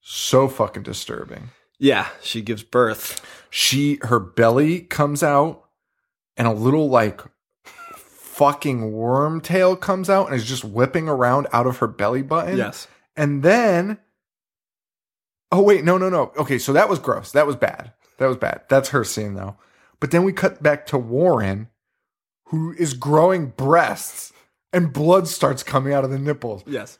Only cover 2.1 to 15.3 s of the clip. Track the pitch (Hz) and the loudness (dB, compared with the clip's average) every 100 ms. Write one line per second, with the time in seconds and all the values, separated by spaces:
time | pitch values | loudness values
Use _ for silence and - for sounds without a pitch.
2.1 | - - 113 107 107 - 123 117 107 - | -10 -10 -10 -8 -8 -2 0 0 -2 -10
3.1 | - - - _ - - 131 147 143 113 | -12 -16 -20 _ -4 0 0 0 -2 0
4.1 | 120 92 - 117 123 151 175 - - 147 | 0 0 2 4 4 2 -2 -6 -2 -2
5.1 | 143 160 143 160 - _ _ _ _ _ | 0 2 2 2 -4 _ _ _ _ _
6.1 | _ _ - 117 107 117 151 147 123 107 | _ _ -2 0 2 2 2 2 2 2
7.1 | - - _ _ _ - - 679 - _ | -4 -20 _ _ _ -20 -20 -20 -20 _
8.1 | _ - - 143 143 147 127 110 107 117 | _ -20 2 2 2 -4 -4 -6 -4 -2
9.1 | 131 151 160 156 185 185 185 - 190 185 | 0 0 -4 -2 2 2 2 -2 -4 2
10.1 | 196 190 131 107 127 107 104 135 175 160 | 2 2 -4 -4 -8 -6 0 0 0 -2
11.1 | 135 123 135 143 117 127 127 113 - 101 | 0 2 2 0 0 0 -2 -6 -2 -2
12.1 | 131 135 160 170 185 104 - - _ _ | -2 -2 -4 -2 -4 -4 -8 -20 _ _
13.1 | - 147 143 156 226 233 175 190 214 _ | -4 -2 2 4 4 4 2 -2 -8 _
14.1 | _ _ _ _ _ _ _ _ _ _ | _ _ _ _ _ _ _ _ _ _
15.1 | _ _ | _ _